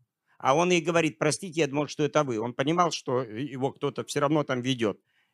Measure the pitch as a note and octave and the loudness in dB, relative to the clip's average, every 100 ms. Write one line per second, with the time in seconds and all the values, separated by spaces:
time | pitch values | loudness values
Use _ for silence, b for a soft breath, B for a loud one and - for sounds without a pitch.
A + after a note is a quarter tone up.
0 | _ _ _ _ B2+ C#3+ F3+ F3+ D#3+ E3+ | _ _ _ _ 2 4 4 2 2 2
1 | D#3+ - D3+ C#3+ G3 D3+ D3 C#3 C#3+ - | 2 0 0 0 -4 -2 0 0 -4 -2
2 | D3+ D3+ C#3+ A2+ A#2 A#2+ C#3+ F3 F3 - | 0 2 0 -2 -4 -2 0 2 0 -2
3 | - B2+ B2 G#2+ C#3 C3 C3+ - C#3+ C3+ | -4 -4 -4 -6 -8 -4 -6 -4 -6 -6
4 | A#2+ D3 C#3 D#3 C#3+ B2+ B2 C3 A2 F#2 | -6 -2 2 2 0 -2 -2 0 0 -2
5 | _ _ _ | _ _ _